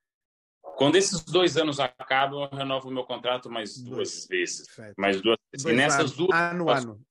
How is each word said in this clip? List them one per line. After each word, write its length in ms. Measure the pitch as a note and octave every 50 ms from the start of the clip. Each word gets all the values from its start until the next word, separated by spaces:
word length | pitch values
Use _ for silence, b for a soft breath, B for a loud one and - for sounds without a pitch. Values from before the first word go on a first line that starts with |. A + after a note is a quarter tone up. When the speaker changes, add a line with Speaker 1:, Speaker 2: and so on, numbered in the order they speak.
| _ _ _ _ _ _ _ _ _ _ _ _ _ - - -
Speaker 1:
Quando 180 | C3+ C#3+ D#3
esses 260 | G3 G3 G3 G#3 E3 -
dois 320 | - D3+ F3+ F3+ E3 C3 D#3+
anos 200 | D#3 D#3 C#3+ C#3
acabam, 640 | C3+ B2+ - - - - C3 C3 C#3 C3+ C#3+ C#3+ C#3+ C#3
eu 80 | C#3 C#3
renovo 300 | C#3 C3+ C3+ C3+ B2 C3
o 40 |
meu 120 | C3 B2+ B2
contrato 460 | - B2 A2+ A#2 B2 B2 B2+ - A#2
mais 280 | A#2 A#2 G#2+ G2 - B2+ B2
duas 140 | A#2+ B2 A2+
Speaker 2:
Dois. 300 | G2 G2 - - - -
Speaker 1:
vezes. 380 | F#2 F2+ E2+ D#2+ - - D#2 -
Speaker 2:
Perfeito. 280 | - - A2 G#2 G2 -
Speaker 1:
Mais 240 | G2 G2 G2 F#2+
duas 160 | F#2+ A2+ A2+ - _ _
vezes. 120 | - C#3 C3+
Speaker 2:
Dois 100 | D#3+ A#2
Speaker 1:
E 20 | B2
nessas 220 | C#3+ D3+ C#3+ C#3
Speaker 2:
anos. 160 | D3+ C#3 C3
Speaker 1:
duas 140 | C3 D#3+ - D#3+
Speaker 2:
Ano, 360 | E3 E3+ E3+ F3 F3 E3+ D#3
ano, 360 | C#3+ C3+ B2 A2+ G#2 G#2 B2+ _